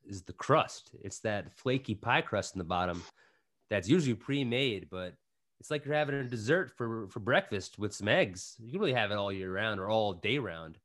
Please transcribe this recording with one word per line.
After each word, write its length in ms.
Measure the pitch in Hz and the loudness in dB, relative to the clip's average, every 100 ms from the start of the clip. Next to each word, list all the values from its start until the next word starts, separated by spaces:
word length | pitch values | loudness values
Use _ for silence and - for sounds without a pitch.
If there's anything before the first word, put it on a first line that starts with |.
| - | -10
is 140 | 98 | -10
the 140 | - | -10
crust. 560 | - - 147 90 - - - | -8 4 4 4 -6 -18 -14
It's 180 | 98 - | -12 -4
that 340 | 110 104 85 | -2 -2 -4
flaky 400 | - 127 131 131 | -6 0 0 0
pie 260 | 104 117 143 | -4 2 2
crust 340 | 165 104 - | 2 -2 0
in 40 | 95 | -6
the 60 | |
bottom 380 | 82 90 90 87 85 _ - _ _ _ _ | -2 0 0 -2 -8 _ -20 _ _ _ _
that's 180 | 104 92 | -2 4
usually 240 | 180 139 | 4 4
pre-made, 760 | 107 - 139 123 123 135 98 80 | 0 -2 -2 0 2 0 -2 -6
but 240 | 92 90 - _ _ _ _ | -8 -8 -12 _ _ _ _
it's 120 | - | -6
like 160 | 151 139 | -4 0
you're 80 | |
having 220 | 151 147 139 | 0 0 -2
a 80 | |
dessert 480 | 131 120 107 175 139 - | -4 -4 2 2 2 -4
for, 320 | 117 113 98 | -4 -4 -6
for 120 | - | -4
breakfast 580 | 98 156 196 101 - - | 4 2 4 -6 -6 -6
with 160 | 104 | -6
some 140 | - 101 | -2 2
eggs. 480 | 160 135 92 - - | 4 4 -2 -14 -14
You 120 | 113 | -8
can 80 | 175 | -2
really 120 | 190 | 2
have 180 | 123 104 | 2 2
it 60 | 104 | 0
all 160 | 101 | 0
year 180 | 98 92 | -2 -2
round 300 | 92 110 101 | 0 0 0
or 80 | 95 | 2
all 240 | 110 104 | 2 2
day 240 | 87 104 143 | 0 0 0
round. 400 | 107 82 80 - | -2 -8 -10 -16